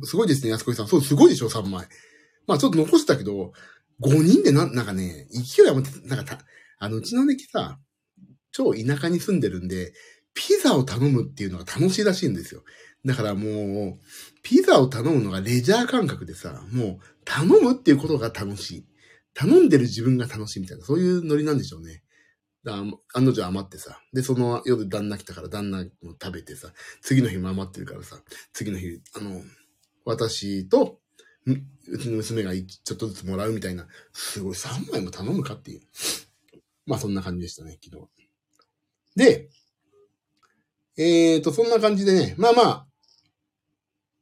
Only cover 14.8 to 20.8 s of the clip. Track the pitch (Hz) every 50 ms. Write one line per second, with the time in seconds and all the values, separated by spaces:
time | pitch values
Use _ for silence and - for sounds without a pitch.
14.8 | 131 131 123 110 117 160 160 127 107 98 92 95 95 113 123 123 120 165 214 240
15.8 | 240 - 269 240 190 131 98 - - - - - - 85 69 62 - 95 117 127
16.8 | 113 98 92 - - _ _ _ _ - - 139 160 202 359 440 311 240 262 -
17.8 | - 160 139 139 151 160 151 120 113 113 - - 107 98 101 - - - 87 -
18.8 | - _ _ _ _ _ _ _ _ _ _ - 135 202 311 370 339 226 160 131
19.8 | 123 113 98 113 113 131 127 123 113 - - 110 107 104 - 101 92 - - -